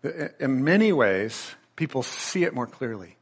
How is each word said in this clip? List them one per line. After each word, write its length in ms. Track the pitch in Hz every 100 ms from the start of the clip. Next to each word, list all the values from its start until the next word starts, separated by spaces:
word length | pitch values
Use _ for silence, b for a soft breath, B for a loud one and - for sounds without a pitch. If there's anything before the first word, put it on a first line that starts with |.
I-, 260 | - 165 147 -
in 240 | 135 131
many 280 | 143 190 220
ways, 600 | 165 107 95 110 - - - _ -
people 260 | 165 135
see 420 | 123 - - 190
it 100 | 170
more 120 | 123 117
clearly. 500 | - 123 107 85 _